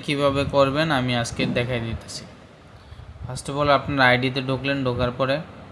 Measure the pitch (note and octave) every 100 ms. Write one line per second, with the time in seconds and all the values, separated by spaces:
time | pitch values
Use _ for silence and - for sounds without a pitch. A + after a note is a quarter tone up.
0 | D#3 C#3+ C#3+ C#3 C#3 C#3+ C3+ C#3 D#3+ C3+
1 | B2+ B2 A#2 - B2+ B2 A#2+ B2 A2+ A2
2 | - - - - - - - - - -
3 | - - - B2+ - C#3 D3 C3+ C3+ C#3
4 | B2+ B2 C3 C3 C3 C3 C3+ C#3 B2+ B2
5 | B2 B2+ C3 C#3+ E3+ - -